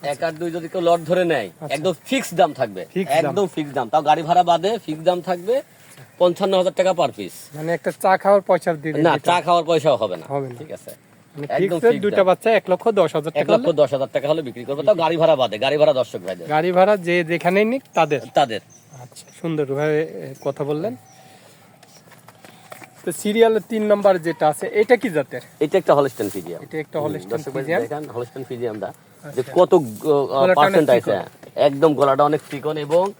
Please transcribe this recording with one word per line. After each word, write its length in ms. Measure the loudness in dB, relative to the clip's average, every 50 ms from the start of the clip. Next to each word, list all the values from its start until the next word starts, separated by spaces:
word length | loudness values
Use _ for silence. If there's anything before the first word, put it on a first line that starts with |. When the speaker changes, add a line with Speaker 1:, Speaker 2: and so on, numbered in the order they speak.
Speaker 1:
এক 200 | -6 -6 -6 -4
আর 100 | -6 -6
দুই 180 | -6 -6 -8 -6
যদি 180 | -6 -8 -10 -6
কেউ 120 | -6 -2
লট 200 | 2 2 2 2
ধরে 240 | 2 0 0 0 2
নেয়, 260 | 2 0 0 -2 -6 -10 _
Speaker 2:
আচ্ছা। 140 | -8 -6 -6
Speaker 1:
একদম 180 | -2 -2 -2 -4 -4 _
ফিক্সড 320 | -4 -4 -4 -2 -4 2
দাম 160 | 2 2 2
থাকবে, 340 | 2 -4 -4 -4 -4 -12 -12 -8 -6
Speaker 2:
ফিক্সড 280 | -6 -4 0 0 0
দাম। 80 | 0 0
Speaker 1:
একদম 160 | 0 0 -2 -2 -2
ফিক্সড 200 | -6 -8 -4 -4
দাম, 140 | -4 -4 0
তাও 140 | 0 0
গাড়ি 200 | 2 2 2 2
ভাড়া 200 | 2 2 2 4
বাদে 360 | 4 4 2 2 2 -2 -4 -4 -6
ফিক্সড 180 | -8 -10 0 0
দাম 160 | 0 0 0
থাকবে 420 | -2 -4 -6 -4 -2 -2 -2 -2 -2 _ _ _ -20 -20 -20 -20 -20 _ _ 2
পঞ্চান্ন 380 | 2 2 2 2 0 2 2
হাজার 160 | 2 2 0
টাকা 180 | 0 2 2 2
per 200 | 2 2 0 -2 -2 -6
piece। 200 | -10 -10 -12 -16 -20 -16 -14
Speaker 2:
মানে 180 | -10 -6 -4
একটা 180 | -4 -4 -4 -8 -8 -2
চা 140 | 2 2 2
খাওয়ার 260 | 2 4 4 4 4 4
পয়সা 280 | 2 0 0 0 -4 -4
দিয়ে 200 | -4 -6 -6 -2
Speaker 1:
না, 180 | 2 2 2
Speaker 2:
দিতে 140 | 2 2 0
Speaker 1:
চা 140 | 0 0 0
খাওয়ার 240 | 2 2 2 2 2
পয়সাও 320 | 2 0 2 4 2 2
হবে 200 | 2 0 -4 -4
না, 100 | -8 -8 -6
Speaker 2:
হবে 200 | -6 -6 -6 -6
না। 60 | -10 -14
Speaker 1:
ঠিক 120 | -14 -16
আছে? 200 | -16 -16 -16 -20
Speaker 2:
মানে 560 | -20 _ _ _ _ _ _ _ _ -14 -8 -4
Speaker 1:
একদম 120 | -2 -2
Speaker 2:
ফিক্সড 180 | 0 0 -2 2
Speaker 1:
ফিক্সড 220 | 2 2 2 2
Speaker 2:
দুইটা 140 | 0 0 2
Speaker 1:
দাম। 100 | 2 4
Speaker 2:
বাচ্চা 240 | 4 2 2 2 2
এক 200 | 2 2 2 0
লক্ষ 200 | -2 0 0 0
দশ 240 | 2 2 2 2 0
হাজার 180 | -4 -6 -4
টাকা 200 | -4 -2 0 2
হলে 20 | 2
Speaker 1:
এক 60 | 2
লক্ষ 160 | 2 0 2
দশ 140 | 2 2 2
হাজার 160 | 2 -4 -4 -4
টাকা 160 | -4 -4 -2 0
হলে 140 | -2 -2
বিক্রি 220 | -2 -8 -10 -12 -8
করবে, 180 | -8 -6 -2
তাও 120 | 2 2 2
গাড়ি 220 | 2 2 -2 0
ভাড়া 200 | 2 4 4 4
বাদে, 220 | 4 2 -2 -2 -4
গাড়ি 180 | -2 -2 2
ভাড়া 160 | 2 2 4
দর্শক 260 | 4 2 -2 -4 -6 -10
ভাইদের। 300 | -8 -8 -10 -10 -6 -2
Speaker 2:
গাড়ি 240 | -2 0 0 2
ভাড়া 240 | 2 4 4 4 4
যে 280 | 0 0 -2 0 0 0
যেখানেই 400 | -2 -4 -2 0 0 2 2 2
নিক 180 | 0 -2 -4 -8 _ _
তাদের? 260 | 0 0 0 0 -4 -4 -2 0
Speaker 1:
তাদের। 260 | 0 0 0 -2 -10 _ _ -20 -20 _ _ -20 -20
Speaker 2:
আচ্ছা, 240 | -20 -20 -20 -20 -20 -20 -20 -10
সুন্দরভাবে, 640 | -8 -6 -4 -4 -4 -4 -2 -2 -2 0 0 -2
এ, 320 | -2 -4 -8 -14 -14 -14 -16 -8 -8
কথা 200 | -8 -6 -6 -6
বললেন। 320 | -6 -4 -4 -4 -8 -8 -10 _ _ _ -20 -20 -20 -20 -20 -20 -20 -20 _ _ _ -20 _ -20 _ _ -20 _ -20 -20 -20 _ -20 _ _ _ -20 -20 -20 -20 -20 -20 -20 -20 -20 _ -10 -10
তো 80 | -10
সিরিয়ালের 480 | -8 -6 -4 -2 4 4 4 4 4 0 -2 -4
তিন 140 | -4 -4 2
নাম্বার 360 | 2 0 4 4 2 2 2
যেটা 260 | 0 -4 -4 0 0 0
আছে, 180 | 0 -2 -8
এটা 300 | -4 0 0 4 4 4
কি 140 | 2 2 -4
জাতের? 300 | -2 -2 -4 -4 -8 -14 -14 -14 -4 -4
Speaker 1:
এটা 180 | -2 2 2 0
একটা 160 | 4 4 4
হলস্টাইন 360 | 4 4 0 -2 -4 -6 -6
ফ্রিজিয়ান। 320 | -6 -8 -12 -12 -14 -14
Speaker 2:
এটা 160 | -14 -12 -12 -12
একটা 220 | -12 _ -8 -6
Speaker 1:
হুম, 80 | -4 -4
Speaker 2:
হলস্টাইন 220 | -6 -6 -8 -6
Speaker 1:
দর্শক 140 | -6 -6 -6
ভাই 80 | -6
Speaker 2:
ফ্রিজিয়ান। 300 | -8 -8 -4 -2 -2 -2
Speaker 1:
দেখেন 280 | -2 -4 -8 -10 -10 -10
হলস্টাইন 340 | -10 -10 -10 -10 -10 -14 -12
ফ্রিজিয়ানটা 480 | -10 -8 -6 -6 -6 -6 -6 -10 -10 -12 -16 _ _ _ _ -20 -10 -6
যে 60 | -6
Speaker 2:
আচ্ছা। 120 | -6 -2 2
Speaker 1:
কত, 200 | 2 4 6 6
আহ, 60 | 2
Speaker 2:
গলাটা 580 | 2 0 -10 -6 0 2 2 2 2 0 0 2
অনেক 180 | 4 4 6
Speaker 1:
পার্সেন্ট 340 | 4 4 4 4 4 4 4
আছে। 100 | 4 2
Speaker 2:
চিকন। 220 | 4 0 -2 -2 -4 -10 -16 -20 -20 -12 _
Speaker 1:
একদম 400 | 2 2 2 4 4 2 2 4
গলাটা 300 | 4 2 2 4 4 2
অনেক 160 | 2 2 -2 -4 -8
চিকন 260 | -12 -8 -6 -6 -6
এবং 360 | -6 -4 0 2 2 2 0 -6